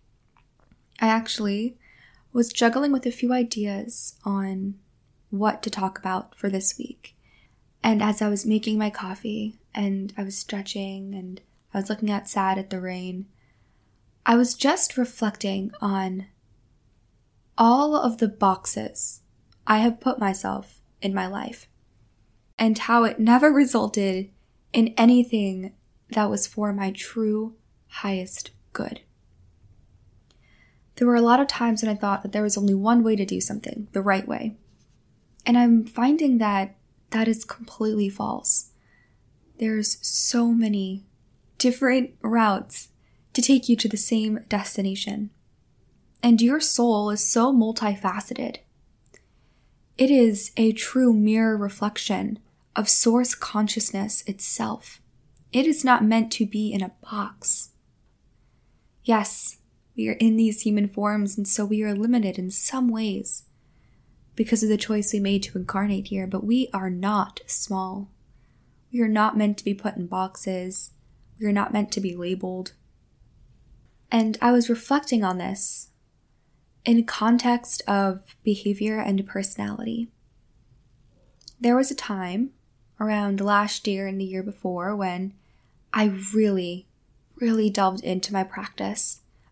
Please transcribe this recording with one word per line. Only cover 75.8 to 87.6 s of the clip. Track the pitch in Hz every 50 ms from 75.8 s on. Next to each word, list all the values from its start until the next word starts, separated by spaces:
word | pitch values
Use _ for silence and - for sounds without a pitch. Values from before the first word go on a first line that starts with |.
| - - _ _ _ _ _ _ _ _ _ _ _ _ _ _ _ _ _ _ -
in | 233 233 233 226
context | 226 - - 214 226 240 240 - 240 240 240 240 - - - -
of | - 202 196 196 190 190 190 - - - _ -
behavior | 214 208 202 - 202 202 196 208 214 214 220
and | - 208 196 196 196
personality. | 196 - 196 196 - - - 208 202 208 220 220 226 226 233 233 226 _ _ _ _ _ _ _ _ _ _ _ _ _ _ _ _ _ _ _ _ _ _ _ _ _ _ - - - -
There | 240 240 240
was | 254 269 269
a | 277
time | - - - 208 190 185 180 180 208 254 269 - _ _ _ _ _ _ _ _ -
around | 214 214 214 208 208 202 196 196
last | 196 202 208 202 208 208 - - -
year | 214 196 190 196
and | 190 190 190
the | 190
year | 185 190 185 185
before | 208 202 - - 185 180 175 175 196 214
when | 202 196 185 180 180 185 196 - _ _ _ _ _ _ _ _ _ _ - -
I | 214 214 208 190 190 190 196 208
really, | 220 214 208 196 185 180 175 175 185 - _ _ _ _ _ _ _ _ _ -
really | - 240 226 226 220